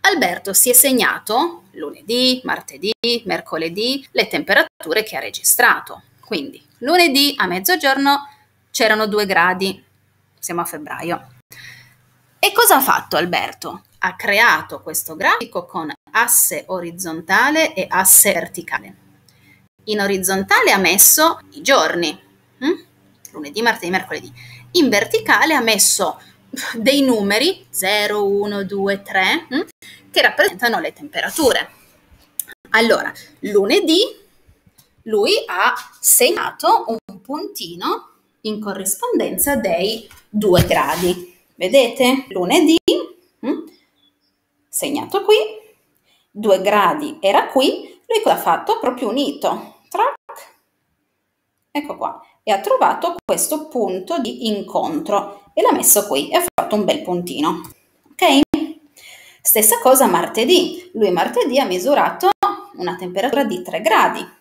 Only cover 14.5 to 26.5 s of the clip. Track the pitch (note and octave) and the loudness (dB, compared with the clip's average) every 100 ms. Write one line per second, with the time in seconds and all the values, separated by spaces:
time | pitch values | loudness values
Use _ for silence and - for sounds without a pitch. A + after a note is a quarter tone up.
14.5 | D#3+ D#3+ C#3+ - D#3 - D#3+ D4+ A4 A3 | 2 -2 -12 -8 -8 -8 -4 -2 -2 -4
15.5 | G3 F3 F3+ D#3 - _ A3 A#3+ - - | -10 -10 -10 -10 -12 _ -2 2 2 2
16.5 | D#3 - F#3 F3 E3+ F#3 D#3+ F3 G3 C4 | -2 -6 -8 -8 -10 -8 -8 0 2 4
17.5 | D#4 D#4+ - F3+ F3+ F#3 - G3+ E3+ F3 | 2 0 -2 -4 0 4 4 4 0 -4
18.5 | - E3 - G2 - _ _ _ _ _ | -12 -10 -10 -10 -20 _ _ _ _ _
19.5 | _ _ _ - G#3+ G3 G3 F#3 F#3+ F#3+ | _ _ _ -6 -4 -2 -2 0 -2 2
20.5 | G#4+ A4 G#3 F3+ F#3 - - D#4 - - | 2 4 2 2 4 4 6 2 2 -10
21.5 | - D4 C4+ D#3+ E3+ E3 - _ _ _ | -8 2 2 2 -2 -4 -6 _ _ _
22.5 | _ C4 G4 - _ _ _ - E3+ C#3+ | _ -4 -4 -6 _ _ _ -20 -16 -12
23.5 | E3 A#3 G#3 F3 F3+ - D#3 - - - | -2 -2 -2 -2 -4 -4 -12 -12 -20 -20
24.5 | - - - C#4 G3+ - A4 A4 A3+ C#4+ | -20 -4 2 4 2 2 -2 2 2 4
25.5 | D4+ A3+ G#3 - - F3 - - _ _ | 2 2 2 2 2 -2 -4 -16 _ _